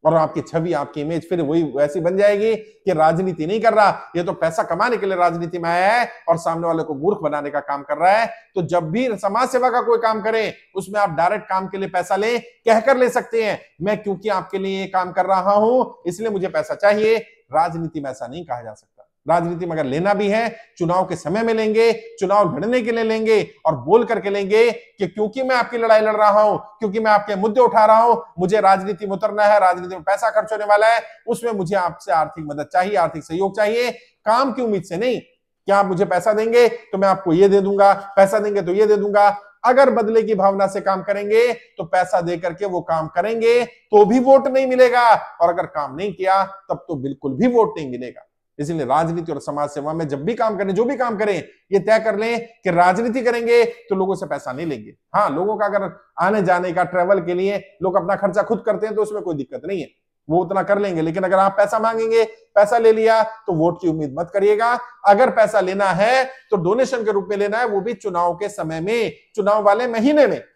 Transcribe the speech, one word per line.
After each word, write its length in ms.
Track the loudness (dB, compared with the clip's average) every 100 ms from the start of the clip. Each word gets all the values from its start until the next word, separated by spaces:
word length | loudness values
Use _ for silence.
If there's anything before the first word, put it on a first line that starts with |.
| 2
और 100 | 2
आपकी 260 | 0 -4
छवि, 320 | -6 -4 -2
आपकी 280 | -4 -6 -8
इमेज 280 | -6 -6 -4
फिर 120 | -4
वही 220 | 0 0
वैसी 360 | -2 -2 -2 0
बन 180 | -2 2
जाएगी 380 | 2 2 -2 -4
कि 380 | -8 _ -4
राजनीति 520 | 2 2 2 -4 -4 -4
नहीं 160 | 0
कर 120 | 2
रहा, 380 | 4 2 2 -8 -6
ये 80 |
तो 100 | -6
पैसा 300 | -2 -2 -2
कमाने 340 | -4 -2 -2 -2
के 80 | -4
लिए 100 | 0
राजनीति 440 | 0 0 -8 -6
में 100 | -2
आया 220 | 0 2
है 180 | 2 -2 -6 -2
और 80 | -2
सामने 300 | -2 -4 -2
वाले 160 | -4
को 120 | -4 -4
मूर्ख 240 | -2 -2
बनाने 280 | -4 -4 -6
का 100 | -8
काम 240 | -6 -8
कर 140 | -6 0
रहा 140 | 2
है। 160 | 2 0 -6 _ -6
तो 60 |
जब 300 | -2 -2 -2
भी 260 | -4 -2 -4
समाज 320 | -4 -2 -2
सेवा 200 | 0 0
का 120 | 0
कोई 160 | 0 0
काम 240 | 0 -2
करें, 320 | -2 -2 -4 -8 _ -12
उसमें 240 | -6 -2
आप 100 | -2
डायरेक्ट 400 | 0 0 -2 -4
काम 180 | -6 -4
के 100 | -8
लिए 120 | -6
पैसा 260 | -6 -2 -2
लें, 260 | -2 -4
कहकर 560 | -6 _ 2 2 2 2
ले 120 | 2
सकते 340 | 0 -2 -2
हैं, 180 | -2 -4 _ _
"मैं 220 | -4 -4
क्योंकि 260 | -4 -6 -4
आपके 280 | -4 -4 -6
लिए 240 | -4 -6
ये 60 | -4
काम 240 | -4 -2
कर 140 | -2 0
रहा 280 | 2 4
हूं 500 | 4 4 2 0 -6 -8
इसलिए 240 | -6 -4
मुझे 180 | -4 -4
पैसा 280 | -4 -4 0
चाहिए।" 420 | 2 2 2 0 -2 _ _
राजनीति 480 | -2 0 -2 -8 -8
में 100 | -10
ऐसा 160 | -10 -12
नहीं 180 | -12 -10
कहा 160 | -10
जा 120 | -10
सकता। 220 | -18 _ _ _ _ 0
राजनीति 380 | 0 0 -4 -6
में 60 |
अगर 140 | -4 -2
लेना 280 | -2 0
भी 160 | 0 0
है, 260 | 0 -2 -8 -20 -6
चुनाव 280 | 0 0 -2
के 100 | -4
समय 280 | -4 -2
में 100 | 0
लेंगे, 400 | 0 0 2 2 0 -6 -6
चुनाव 380 | 0 2 2 0
लड़ने 240 | -2 -2
के 100 | -2
लिए 120 | -2
लेंगे 460 | -2 -2 2 2 0 _ -4
और 100 | -2
बोल 280 | 2 2
करके 260 | 4 -2 -2
लेंगे 420 | -4 0 4 2
कि 360 | 0 -12 _ -6
"क्योंकि 360 | -4 -4 -4
मैं 120 | -2 0
आपकी 220 | 0 -2
लड़ाई 240 | 2 4
लड़ 140 | 4 2
रहा 260 | 4 4
हूं, 160 | 2 0
क्योंकि 420 | -8 -8 -4 -2
मैं 120 | 2
आपके 240 | 2 0 -4
मुद्दे 260 | 0 2
उठा 240 | 4 6 6
रहा 160 | 6
हूं, 160 | 4 2 -2 -6
मुझे 220 | 0 2
राजनीति 460 | 4 2 0 -8 -8
में 60 |
उतरना 300 | -4 -4 2
है, 160 | 4 6
राजनीति 360 | 4 0 -6 -8
में 80 |
पैसा 260 | -2 0 0
खर्च 220 | -2 -2
होने 140 | -6 2
वाला 220 | 4 4
है, 140 | 2 -4 -18 -8
उसमें 240 | -6 -4
मुझे 240 | -6 -4 -2
आपसे 360 | -2 -6 -2
आर्थिक 340 | 0 0 -6 -12
मदद 200 | -10 -4
चाहिए, 220 | -2 0 0
आर्थिक 280 | -2 -4
सहयोग 320 | -8 -4 -4 0
चाहिए।" 340 | -2 0 -4 -6 _ _ 0
काम 260 | 0 0
की 80 | -2
उम्मीद 220 | -2 -4
से 140 | -4 -4
नहीं 220 | -4 -4 -8 _ _ _ 0
कि 60 |
"आप 140 | 2 2
मुझे 200 | 0 0
पैसा 280 | 0 0
देंगे 340 | 0 2 4 4
तो 300 | 2 -8 0
मैं 100 | 2
आपको 260 | 2 0
ये 160 | 4 6
दे 120 | 4
दूंगा, 520 | 2 4 4 4 0 2
पैसा 240 | 4 2
देंगे 220 | -2 -4
तो 120 | -2
ये 120 | 0 2
दे 120 | 2
दूंगा।" 420 | 2 4 4 2 -12 _
अगर 260 | 2 4 4
बदले 340 | 4 0 0
की 120 | 0 2
भावना 320 | 2 2 -2
से 140 | -2
काम 220 | -2 -4
करेंगे 500 | -2 -4 0 2 2
तो 300 | -2 _ -14
पैसा 380 | -2 -2 0 -2
दे 160 | -2 -4
करके 280 | -6 -6 -6
वो 160 | -6
काम 260 | -4 -4 -2
करेंगे 580 | -4 -2 0 2 2 0
तो 400 | -10 _ 4 6
भी 140 | 4
वोट 280 | 6 6 6
नहीं 200 | 0 0
मिलेगा, 480 | 4 4 6 4 4
और 340 | 2 0 0
अगर 160 | 0 -4
काम 300 | -6 -8 -6
नहीं 180 | -8
किया 300 | -4 0 2
तब 420 | 0 -6 _ -10 -8
तो 80 | -8
बिल्कुल 380 | -8 -6 -8
भी 140 | -2 0
वोट 260 | 2 0 -2
नहीं 140 | -10
मिलेगा। 340 | -10 -12 -16 _ _ _ -12
इसीलिए 260 | -8 -6 0
राजनीति 460 | 0 0 -4 -6
और 80 | -10
समाज 300 | -8 -6 -6
सेवा 240 | -6 -6
में 140 | -6 -6
जब 160 | -6
भी 100 | -6
काम 240 | -4 -4 -4
करें, 180 | -4 -2
जो 80 |
भी 140 | -2 -2
काम 200 | -4 -2
करें, 260 | -2 -4 -6 _ _
ये 80 | -2
तय 200 | 2 2
कर 160 | 2 -2
लें 300 | -2 -4 -6 _
कि 80 | -2
राजनीति 500 | 4 4 4 -2 -2
करेंगे 440 | -2 -2 2 2 2
तो 300 | -2 -6 -2
लोगों 200 | -2 -4
से 100 | -6
पैसा 260 | -8 -8
नहीं 140 | -8 -6
लेंगे। 280 | -8 -10 -20 _ -2
हाँ, 140 | 0
लोगों 280 | -2 -4 -2
का 80 | -2
अगर 460 | -2 -4 -12 _ -2
आने 220 | 0 0
जाने 280 | 2 0 0
का, 100 | -2
ट्रैवल 380 | -2 0 0 0
के 120 | 0
लिए 440 | -2 -2 -4 -10 _
लोग 120 | -2 0
अपना 200 | 0 -2
खर्चा 280 | -2 -2
खुद 200 | -2 -2 -2
करते 220 | -4 -4
हैं 80 | -4
तो 60 |
उसमें 220 | -4 -6
कोई 120 | -8 -8
दिक्कत 260 | -10 -12 -8
नहीं 160 | -8
है, 60 | -10 _ _ _ -4
वो 140 | -2
उतना 200 | -2 -4
कर 160 | 0 0
लेंगे। 220 | 0 -2
लेकिन 220 | -4 -2
अगर 140 | 0 2
आप 140 | 2 2
पैसा 220 | 0 0
मांगेंगे, 440 | -2 -2 0 2
पैसा 540 | 0 -4 _ 2 2 4
ले 140 | 4
लिया, 320 | 4 4 2
तो 300 | 0 -4 -6
वोट 280 | 0 0 0
की 60 | -4
उम्मीद 280 | -2 -6 -6
मत 120 | -6
करिएगा। 460 | 0 2 2 0 -2 -6 -2 4
अगर 220 | 6 4
पैसा 300 | 4 2 2
लेना 260 | 0 0 0
है 380 | 2 2 2
तो 340 | 0 -6 _ -2
डोनेशन 460 | 0 0 0 0
के 80 | -2
रूप 160 | -2 -2
में 80 | -2
लेना 200 | -2 0
है, 80 | -2
वो 160 | -2
भी 120 | -4
चुनाव 420 | -6 -6 -2 -2 -2
के 140 | -8
समय 300 | -6 -8 -6
में, 340 | -4 -2 -4 -8 _ -4
चुनाव 280 | 0 2
वाले 240 | 2 2 0
महीने 400 | 0 2 4 4
में। 160 | 2 -8